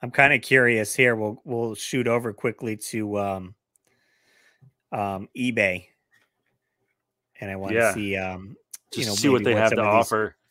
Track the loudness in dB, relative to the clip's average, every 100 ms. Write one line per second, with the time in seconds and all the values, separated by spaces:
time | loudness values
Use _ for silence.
0 | -2 4 4 4 4 4 6 4 0 2
1 | 2 2 -2 -6 -8 -4 -4 -6 -4 -2
2 | 0 0 -2 -4 -6 -4 -8 -8 -8 -6
3 | -4 -2 -2 -4 -10 -20 _ _ _ _
4 | _ _ _ _ _ _ _ _ -10 -6
5 | -4 -6 -10 -6 -2 2 0 0 -10 _
6 | _ _ _ _ _ _ _ _ _ _
7 | _ _ _ -14 -10 -8 -4 0 0 0
8 | -4 -4 -6 -8 -14 -20 _ -20 _ -6
9 | -4 0 2 2 2 4 4 2 2 2
10 | 2 0 -4 -8 _